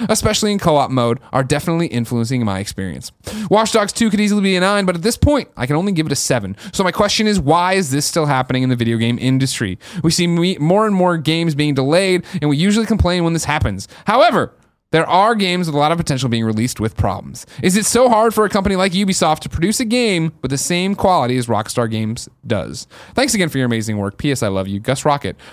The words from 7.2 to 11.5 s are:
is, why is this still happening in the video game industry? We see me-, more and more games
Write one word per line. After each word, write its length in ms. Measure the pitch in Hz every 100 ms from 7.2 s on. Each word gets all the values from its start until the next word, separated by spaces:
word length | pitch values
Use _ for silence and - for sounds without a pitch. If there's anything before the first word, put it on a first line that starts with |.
| 214
is, 140 | 202
why 340 | 139 165 180
is 160 | 190 147
this 160 | 139 -
still 200 | 170 147
happening 360 | 131 127 127
in 60 | 127
the 80 | 120
video 200 | 113 117
game 220 | 117 120
industry? 600 | 127 131 135 - 101 92 - 180
We 80 | 160
see 160 | 165 175
me-, 320 | 170 175 180
more 280 | 151 196 220
and 80 |
more 220 | 190 180 170
games 380 | 156 165 170